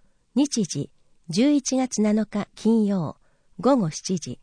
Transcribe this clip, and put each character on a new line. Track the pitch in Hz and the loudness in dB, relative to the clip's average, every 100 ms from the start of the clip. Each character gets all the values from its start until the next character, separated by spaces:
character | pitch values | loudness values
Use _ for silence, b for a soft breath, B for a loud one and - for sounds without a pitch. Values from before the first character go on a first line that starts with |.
| _ _ _ | _ _ _
日 | 233 285 240 | -2 0 0
時、 | 185 147 - _ _ _ - | -4 -4 -10 _ _ _ -6
十 | 165 269 | 0 2
一 | 294 - 262 | 2 0 -2
月 | 254 - | -2 0
七 | 214 214 214 | 0 0 -2
日 | 208 - - | -6 -8 -4
金 | 214 226 202 | 2 2 2
曜、 | 196 147 - _ _ _ - | 0 -4 -8 _ _ _ -2
午 | 233 277 | 2 2
後 | 165 | 2
七 | - - 190 | -4 -6 -6
時。 | - - | -6 -14